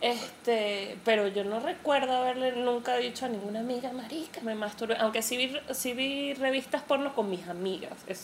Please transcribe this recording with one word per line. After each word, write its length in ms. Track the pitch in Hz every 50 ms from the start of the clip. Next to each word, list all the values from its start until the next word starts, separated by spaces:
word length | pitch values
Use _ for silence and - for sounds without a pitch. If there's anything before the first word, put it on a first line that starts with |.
Este, 960 | - 240 240 233 - - - - - 240 233 220 214 208 208 202 196 208 208 196 -
pero 220 | 233 226 214 208 202
yo 160 | 196 202 196
no 160 | 202 214 233
recuerdo 500 | 240 311 359 - - - 285 277 254 254 254
haberle 380 | 254 254 254 247 254 254 254 247 240
nunca 400 | 247 247 240 240 240 254 247 247
dicho 280 | 247 247 233 - 262
a 40 | 254
ninguna 320 | 233 202 196 202 208 220
amiga, 300 | 233 247 254 240 247 254 247
"Marica, 480 | 254 233 220 285 330 311 - - -
me 120 | 240 226 220
masturbé", 420 | 214 214 208 208 - 233 220 226 -
aunque 220 | 226 220 208 226
sí 160 | 226 - 254 247
vi, 200 | 254 262 269 294 - - 269
sí 200 | - - 254 247
vi 400 | 240 262 269 277 277 285 285 277
revistas 480 | 262 262 262 262 269 254 - - 285
porno 340 | - - 285 269 277 277 269
con 140 | - 214 196
mis 180 | 185 175 175 175
amigas, 460 | 175 175 185 190 185 165 - - - - - -
eso 140 | 190 185